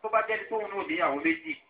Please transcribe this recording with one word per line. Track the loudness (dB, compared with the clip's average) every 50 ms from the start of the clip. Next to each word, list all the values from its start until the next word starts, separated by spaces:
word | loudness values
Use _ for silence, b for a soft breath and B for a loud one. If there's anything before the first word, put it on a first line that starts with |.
| -4
tó | 2
bá | 2 2
jẹ́ni | 4 2 -2 -2 -2
tóun | -2 -2 -2 -2 -2
náà | -4 -6 -4
níyàwó | -2 0 2 2 2 2
méjì | 2 2 0 0 0 -4 -10 -10 -10 _ _